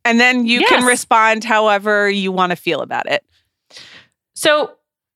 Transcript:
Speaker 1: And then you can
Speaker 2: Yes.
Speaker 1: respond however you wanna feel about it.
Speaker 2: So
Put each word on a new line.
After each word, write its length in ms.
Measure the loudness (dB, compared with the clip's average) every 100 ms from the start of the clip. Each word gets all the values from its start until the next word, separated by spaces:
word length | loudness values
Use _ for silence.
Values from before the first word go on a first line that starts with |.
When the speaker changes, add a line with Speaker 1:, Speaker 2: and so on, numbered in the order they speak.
Speaker 1:
And 160 | -2 2
then 240 | 2 2
you 180 | 0 0 2
can 140 | 2
Speaker 2:
Yes. 80 | 2
Speaker 1:
respond 560 | -2 0 2 2 0
however 680 | 0 0 2 0 0 0 0
you 220 | -2 -4
wanna 240 | -2 -2 -4
feel 260 | -4 -6
about 280 | -6 -8 -4
it. 140 | -4 -4 _ _ _ _ -20 -20 -20 _ _ _
Speaker 2:
So 380 | -2 0 2 -2 -10 _ _ _